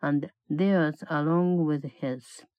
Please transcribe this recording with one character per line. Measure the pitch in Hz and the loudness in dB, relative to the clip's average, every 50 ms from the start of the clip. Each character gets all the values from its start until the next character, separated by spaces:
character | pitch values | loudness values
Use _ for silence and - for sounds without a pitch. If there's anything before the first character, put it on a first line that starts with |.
and | - 143 143 143 147 180 _ _ _ - | -4 0 0 0 -2 -4 _ _ _ -6
theirs | 147 151 190 196 196 180 160 151 151 - - - | -2 0 2 2 4 4 2 0 -2 -6 -8 -4
along | 160 147 147 156 170 175 180 180 180 175 160 | -2 -2 0 2 2 2 2 2 2 2 2
with | 151 151 143 143 | 0 0 -2 -4
his. | 139 - - - 131 127 127 - - - - - _ _ | -8 -10 -8 -6 -6 -6 -8 -10 -18 -20 -20 -20 _ _